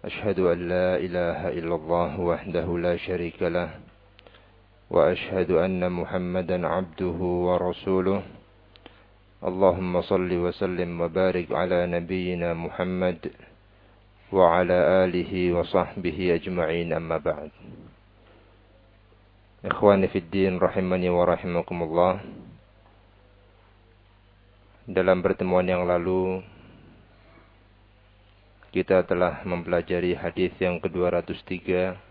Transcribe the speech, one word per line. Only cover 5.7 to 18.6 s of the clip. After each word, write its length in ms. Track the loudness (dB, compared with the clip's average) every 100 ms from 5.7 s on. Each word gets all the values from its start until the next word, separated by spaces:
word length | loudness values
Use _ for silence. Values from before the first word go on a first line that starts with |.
| 0 -2
محمدا 760 | -2 -4 -4 -4 -4 -2 -2 0
عبده 520 | -2 -4 -4 -4 -2 -2 0 0
ورسوله. 760 | 0 0 -4 -2 0 0 -2 -6 -18 -20 -20 -20 -20 -20 -20 -20 _ _ _
اللهم 580 | -6 4 4 4 0 -2
صل 300 | 0 0 0
وسلم 680 | 0 -2 -2 -4 -2 -4 -4
وبارك 460 | -2 0 0 0 -2
على 360 | -2 0 0 0
نبينا 680 | -4 -4 -4 -4 -4 -4
محمد 760 | -4 -6 -4 -4 0 -2 -2 -10 -14 -20 -20 _ _ -20 _ _ _ -2
وعلى 460 | 6 6 6 4 4 4 4 4
آله 480 | 0 -2 -2 0
وصحبه 640 | 0 0 0 0 -4 -6 -2 0 0
أجمعين، 580 | 0 -4 -2 -2 -2
أما 240 | -4 -2 -4
بعد. 340 | -2 -4 -8 -16 -20 -20 -20 -20 _ _ -20 -20 _ _